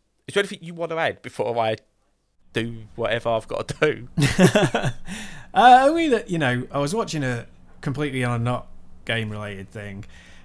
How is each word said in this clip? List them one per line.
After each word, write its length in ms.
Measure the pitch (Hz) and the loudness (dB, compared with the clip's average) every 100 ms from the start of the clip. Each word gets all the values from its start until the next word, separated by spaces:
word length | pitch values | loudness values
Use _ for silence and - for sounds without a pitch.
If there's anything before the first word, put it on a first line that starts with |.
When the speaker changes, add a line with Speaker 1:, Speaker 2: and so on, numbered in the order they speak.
| _ _ - | _ _ -4
Speaker 1:
is 60 | |
there 80 | 196 | -2
anything 180 | 196 208 | -2 -6
you 100 | 165 | -14
want 160 | 170 165 | -8 -6
to 60 | 165 | -2
add 240 | 147 92 | -2 -2
before 340 | 127 - 113 117 | -12 -6 -4 0
I 160 | 113 110 _ _ _ _ _ _ _ | 0 -2 _ _ _ _ _ _ _
do 300 | 117 113 117 110 - | -6 -6 -8 -14 -6
whatever 340 | 110 113 117 | -2 -2 0
I've 180 | 113 - | -2 -2
got 200 | - - | -8 -6
to 80 | - | -2
do? 280 | 151 110 120 - | -2 -2 -8 0
Speaker 2:
<laughs> 720 | 143 - 180 214 170 - 170 - - - - - - | 0 6 6 6 2 0 -2 -4 -10 -10 -12 -14 -6
Uh, 320 | - 240 254 269 | 6 10 10 8
only 220 | 330 320 | 4 2
that, 200 | 226 - | 2 0
you 80 | 170 | 0
know, 300 | 135 123 127 | 2 0 -2
I 100 | 139 | -2
was 140 | 143 | -2
watching 300 | 214 180 160 | -2 -4 -2
a 220 | 131 120 - - - - | -2 -4 -8 -18 -20 -8
completely 460 | 151 135 147 131 123 | -6 -2 -2 -2 -2
on 160 | 120 | 0
a 20 | |
not 240 | 120 123 - - - - - | -2 -2 -6 -16 -18 -16 -4
game-related 680 | 113 107 107 104 98 98 | -4 -4 -6 -10 -12 -12
thing. 320 | 110 101 98 101 - - - | -12 -12 -12 -14 -18 -20 -20